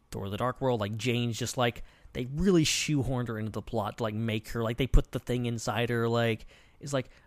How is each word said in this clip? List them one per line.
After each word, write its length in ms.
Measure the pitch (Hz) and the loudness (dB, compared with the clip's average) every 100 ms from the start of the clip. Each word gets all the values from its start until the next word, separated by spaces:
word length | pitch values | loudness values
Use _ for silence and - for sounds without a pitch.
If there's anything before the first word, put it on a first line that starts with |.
| _ | _
Thor: 180 | 113 101 | -8 -6
The 80 | 101 | -2
Dark 240 | 120 123 | -2 0
World, 180 | 131 123 | 0 0
like, 180 | 101 110 | -2 -2
Jane's 400 | 123 120 120 110 | 0 0 0 -2
just, 200 | 117 - | -4 0
like, 260 | 123 - - - - | 0 0 -10 -18 -10
they 140 | 139 127 147 | -8 -4 2
really 280 | 190 175 | 4 6
shoehorned 640 | 151 - - 147 123 127 120 | 4 2 2 2 0 -2 -2
her 120 | 110 | -4
into 120 | 107 | -4
the 100 | 107 | -6
plot 360 | - 117 104 - | -4 -2 -2 -2
to, 60 | |
like, 100 | 113 | -2
make 360 | 107 113 110 - | -2 -2 -2 -4
her, 120 | 117 | -2
like, 160 | 113 120 | -2 0
they 100 | 135 | 4
put 240 | - - | 4 4
the 80 | 127 | -2
thing 260 | - 123 120 | -4 -2 -2
inside 440 | 117 127 110 120 | -2 -2 0 0
her, 180 | 120 117 | 0 2
like, 380 | 117 117 110 - - - - | 2 2 0 -6 -20 -20 -16
it's 140 | 143 | -4
like, 160 | 139 - - | -4 -4 -14